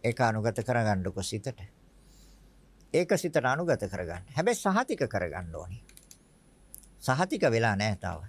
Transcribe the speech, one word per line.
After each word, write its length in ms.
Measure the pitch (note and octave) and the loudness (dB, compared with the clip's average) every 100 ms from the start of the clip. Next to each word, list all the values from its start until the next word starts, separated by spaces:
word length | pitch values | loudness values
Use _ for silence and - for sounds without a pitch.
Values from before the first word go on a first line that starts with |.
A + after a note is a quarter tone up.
ඒක 160 | A#2 A2+ | 0 2
අනුගත 400 | A#2+ A2 A2 A2 | 2 4 0 0
කරගන්නකො 600 | A2 A#2+ A2 G2 F2+ G2 | 0 2 4 2 0 -4
සිතට. 380 | F#2 A2 C3 A2+ F#2 _ - - - - - - - - - - - | -6 -4 -6 -10 -16 _ -20 -20 -20 -20 -20 -20 -20 -20 -20 -20 0
ඒක 180 | D#3 F3 | 0 2
සිතට 220 | G3 F3 D3+ | 2 2 0
අනුගත 440 | B2+ C#3 F3 B2+ | 2 0 2 0
කරගන්න. 420 | G2 F#2+ F2 E2+ - | 0 -4 -6 -8 -8
හැබැයි 280 | B2+ F#3+ A#3 | -2 0 2
සහතික 460 | G3+ G3 C4 A3+ B2 | 2 0 0 -2 -2
කරගන්න 480 | G2+ F2 D2+ E2+ | 0 -2 -4 -8
ඕනේ. 280 | D#2+ F2 A2 - - - - _ _ - _ - - - - | -10 -12 -14 -16 -20 -20 -20 _ _ -20 _ -20 -20 -20 -8
සහතික 460 | - C3+ F#3 G3 | -2 0 0 2
වෙලා 340 | D#3+ A2+ A2+ G2 | 4 4 2 2
නැහැ 200 | G#2+ G2 | 0 0
තාම. 260 | F#2 E2 | -6 -8